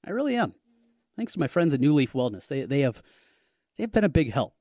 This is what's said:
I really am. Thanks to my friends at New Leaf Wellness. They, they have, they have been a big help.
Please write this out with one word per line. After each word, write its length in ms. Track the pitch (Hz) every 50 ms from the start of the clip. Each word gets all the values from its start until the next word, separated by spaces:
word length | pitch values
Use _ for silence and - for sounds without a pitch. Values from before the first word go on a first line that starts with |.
| -
I 60 | -
really 240 | 190 240 285 294 247
am. 200 | 240 214 - - _ _ _ _ _ _ _ _ _ _ _ _
Thanks 180 | - 226 - -
to 40 | 190
my 80 | 156
friends 260 | 131 - 175 170 165
at 60 | 139 123
New 160 | 131 147 151
Leaf 180 | 147 135 -
Wellness. 360 | - 131 123 123 104 92 - -
They, 140 | 143 135
they 180 | 131 95 135 143
have, 200 | 139 127 110 - - _ _ _ _ _ _ _ _ _ _ _ _ _ _
they 80 | - 214
have 80 | 226
been 100 | - 220
a 60 | 208 185
big 240 | - 170 151 120
help. 240 | 104 139 110 - _ _